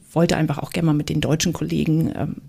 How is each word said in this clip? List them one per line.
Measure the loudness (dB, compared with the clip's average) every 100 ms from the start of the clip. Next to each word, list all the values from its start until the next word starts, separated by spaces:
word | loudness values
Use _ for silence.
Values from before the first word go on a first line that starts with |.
| -4
wollte | 2 2 2
einfach | 0 -2
auch | -4
gerne | 0
mal | 2
mit | 2 0
den | -2
deutschen | 0 0 0
Kollegen, | -2 -2 0 2 2 0
ähm, | -2 -6 -8